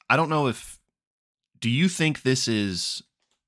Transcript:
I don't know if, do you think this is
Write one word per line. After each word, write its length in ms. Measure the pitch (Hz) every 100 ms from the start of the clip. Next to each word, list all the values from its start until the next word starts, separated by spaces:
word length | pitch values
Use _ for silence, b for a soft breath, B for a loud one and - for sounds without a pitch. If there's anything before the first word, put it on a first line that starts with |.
| -
I 60 | 131
don't 120 | 160
know 160 | 156 139
if, 300 | 110 - - _ _ _ _ _ _ _ _
do 80 | 117
you 180 | 123 185
think 340 | - 160 143
this 260 | 131 131 -
is 540 | 110 101 90 - - - _ _ _